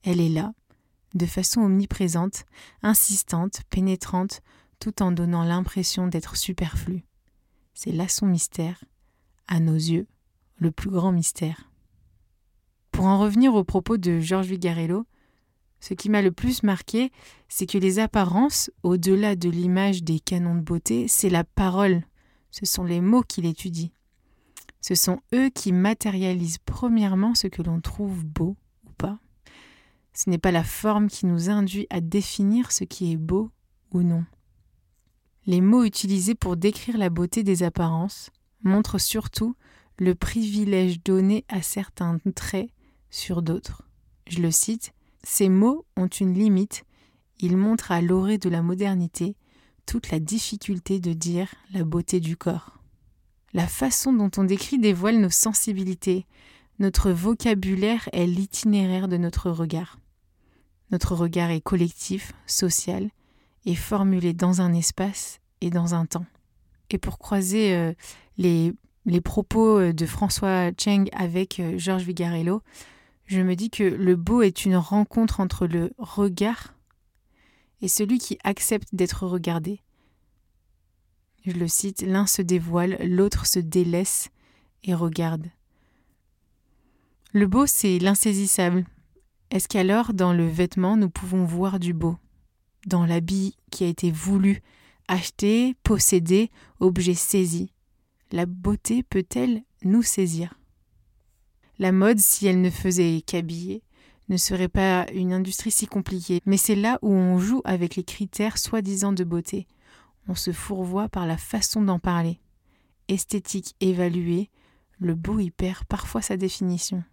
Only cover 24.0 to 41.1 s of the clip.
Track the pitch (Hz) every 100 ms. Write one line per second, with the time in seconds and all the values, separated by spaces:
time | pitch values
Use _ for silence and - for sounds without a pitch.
24 | _ _ _ _ _ - - _ - 180
25 | - 180 _ 240 262 - 202 180 196 220
26 | 214 190 185 180 170 165 - - 247 226
27 | 202 190 208 233 196 - 170 165 - -
28 | 208 185 156 151 165 196 _ _ - -
29 | 196 208 _ _ - - - _ _ _
30 | _ - - 175 190 170 165 - 214 208
31 | 208 - 185 170 170 208 196 196 - 185
32 | 165 202 196 - 196 226 247 - 180 -
33 | 175 160 160 185 220 _ _ _ _ 180
34 | 175 165 165 _ _ _ _ _ _ _
35 | _ _ _ _ - 180 190 240 226 -
36 | 196 196 185 233 185 175 196 208 - 226
37 | 190 170 175 - 196 180 175 - 170 165
38 | 185 - - _ _ _ 202 196 214 196
39 | - 220 - - 220 247 _ _ _ -
40 | 180 180 - 233 214 208 202 190 185 170
41 | 185